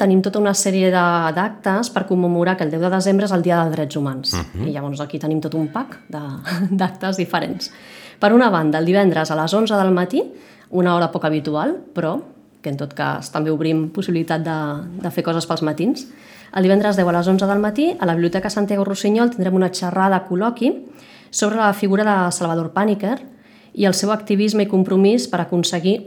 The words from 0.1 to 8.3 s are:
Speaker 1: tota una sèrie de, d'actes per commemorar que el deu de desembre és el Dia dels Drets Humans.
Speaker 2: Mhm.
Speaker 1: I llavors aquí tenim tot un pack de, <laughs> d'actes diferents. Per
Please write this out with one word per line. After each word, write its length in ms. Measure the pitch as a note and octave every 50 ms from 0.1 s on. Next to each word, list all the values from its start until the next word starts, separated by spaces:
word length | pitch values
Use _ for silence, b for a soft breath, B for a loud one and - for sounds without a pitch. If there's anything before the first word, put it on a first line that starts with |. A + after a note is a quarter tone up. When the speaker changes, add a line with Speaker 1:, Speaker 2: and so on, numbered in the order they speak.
| F#3 F#3+ F#3
Speaker 1:
tota 160 | G3+ G3 G#3+
una 120 | G#3 G3+ G3
sèrie 320 | - - G3+ F#3 F#3+ F#3 F#3
de, 100 | F3+ F3+ F3 F3 E3+ E3+ E3 D#3+ D#3
d'actes 540 | F3 G3 G#3+ G#3+ - - G3 F#3+ G#3 A#3+ A#3+
per 140 | - F#3 F#3 -
commemorar 460 | F#3+ F3+ F3+ F3 F3 E3+ F3 F3+ F#3+
que 80 | F#3 E3+
el 60 | D3
deu 80 | D#3 E3
de 80 | F3 F#3
desembre 360 | F#3 F#3+ F3+ G3 G3 G3 G#3 G3
és 40 | G3
el 60 | F3 E3+
Dia 140 | F3 E3+ E3+
dels 120 | E3 D#3+ D#3
Drets 220 | D#3 D3+ C#3 -
Humans. 360 | D#3 C#3+ C#3 C3 C3 - - -
Speaker 2:
Mhm. 340 | F2 D#2+ D2+ - F2 A#2+ D3+
Speaker 1:
I 40 |
llavors 280 | C#3+ C#3+ C#3 C#3+ C#3+ C#3
aquí 180 | D3 C#3+ - D#3
tenim 200 | - D3+ D#3+ D#3
tot 140 | D3+ D3+ D#3+
un 140 | D#3+ D#3 D3
pack 300 | D3+ A3+ C4+ - - - - -
de, 120 | - D3+ D3 C#3 C3+ D3 - -
<laughs> 180 | F3+ E3+ G3 F3
d'actes 460 | G3 F#3+ F#3 F3+ - - F#3 F#3+ F#3+
diferents. 540 | F#3+ F3 - - E3 - - - - - - B B B B B B B B B B
Per 140 | - G#3